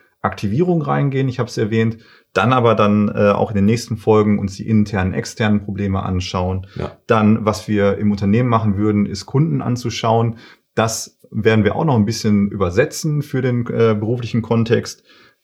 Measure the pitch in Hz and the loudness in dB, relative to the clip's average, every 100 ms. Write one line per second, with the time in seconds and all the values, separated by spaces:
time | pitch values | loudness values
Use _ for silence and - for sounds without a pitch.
0 | _ _ 104 - 101 117 180 170 143 143 | _ _ -6 -4 -4 -2 0 0 0 -2
1 | 143 135 135 127 113 - 110 113 113 113 | 0 0 -2 -2 -6 -2 -2 0 0 -2
2 | - _ _ 95 107 127 117 107 104 104 | -14 _ _ -2 2 4 4 4 4 4
3 | 104 - 104 101 104 101 101 117 - 107 | 2 2 2 2 0 2 2 0 -2 -4
4 | - 107 107 101 98 - - 110 104 98 | 2 4 4 0 -2 -6 0 2 2 0
5 | 92 92 - - 110 104 104 98 101 95 | -2 -2 -8 -2 0 0 -2 -4 -2 -2
6 | 92 92 90 92 92 92 95 - 82 - | -2 -4 -4 -4 -2 -4 -8 -8 -10 -10
7 | - 113 107 113 104 104 - 104 101 98 | -2 2 4 4 0 -2 -2 0 2 2
8 | 107 101 101 110 127 113 110 98 107 104 | 0 0 2 2 2 2 0 0 0 0
9 | 101 98 - 135 160 143 - 123 117 - | 0 -4 -4 0 0 0 -2 -4 -4 -4
10 | 113 113 117 113 - - _ - 110 - | 0 2 2 -4 -14 -20 _ -2 -2 -2
11 | - _ _ 110 110 110 101 - 160 120 | -10 _ _ 0 2 4 2 0 0 2
12 | 101 113 110 104 101 101 90 92 151 - | 2 0 0 2 0 -2 0 2 0 -2
13 | 160 147 139 135 127 120 117 120 113 107 | -4 -4 -4 -4 -2 -2 -2 0 2 2
14 | 104 120 120 117 - 117 113 110 - - | -2 -4 -2 -4 0 0 2 0 -2 -12
15 | _ _ _ _ | _ _ _ _